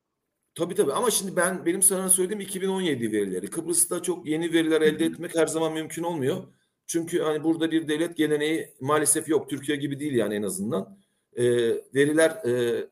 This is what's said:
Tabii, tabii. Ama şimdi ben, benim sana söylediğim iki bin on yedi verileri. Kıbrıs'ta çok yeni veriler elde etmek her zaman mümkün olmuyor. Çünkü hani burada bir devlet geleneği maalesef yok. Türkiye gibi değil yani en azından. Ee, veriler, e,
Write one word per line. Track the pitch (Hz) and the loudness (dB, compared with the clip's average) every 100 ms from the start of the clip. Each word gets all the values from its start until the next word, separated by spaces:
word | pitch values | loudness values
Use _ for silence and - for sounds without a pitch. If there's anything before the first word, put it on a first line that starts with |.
| _ _ _ _ _ - | _ _ _ _ _ -6
Tabii, | 170 190 | -4 0
tabii. | 151 | 0
Ama | 147 240 | 2 0
şimdi | - 185 165 | 0 -2 0
ben, | 175 185 170 | 0 0 -2
benim | 190 | 2
sana | - 185 190 | 2 2 0
söylediğim | 185 185 208 | 0 0 -2
iki | 190 190 | -6 -4
bin | 190 | -2
on | 190 | 0
yedi | 180 131 113 | 0 0 0
verileri. | 107 98 92 - | 0 0 -4 -6
Kıbrıs'ta | 165 160 165 - 175 | -6 -2 0 0 -2
çok | 175 165 143 | -4 -4 -4
yeni | 156 170 | -4 0
veriler | 165 156 160 | 2 2 4
elde | 156 151 160 | 2 2 -2
etmek | - 165 165 | -2 -4 0
her | 156 | 2
zaman | 156 160 | 2 -2
mümkün | 160 156 165 | -2 -8 -6
olmuyor. | 170 170 131 185 - _ _ _ - | -4 -2 -2 -2 -6 _ _ _ -6
Çünkü | 165 165 170 | -4 -2 0
hani | 151 151 | 0 0
burada | 156 160 160 | 0 0 2
bir | 160 151 | 0 0
devlet | 156 165 170 | 0 -2 0
geleneği | 151 151 151 160 123 - | 0 2 0 -2 -4 -8
maalesef | 131 151 147 156 147 | 0 2 2 0 2
yok. | 151 - | 0 0
Türkiye | 139 139 147 | -6 -2 -2
gibi | 143 135 | -2 -4
değil | 147 123 | -2 0
yani | 104 104 | 0 0
en | |
azından. | 101 90 104 170 - - _ _ _ - | -2 -4 -2 -4 -6 -14 _ _ _ 0
Ee, | 123 120 117 101 - 131 | 2 4 2 0 -2 2
veriler, | 143 156 160 | 4 6 4
e, | 160 120 123 120 113 - | 2 0 0 2 -2 -4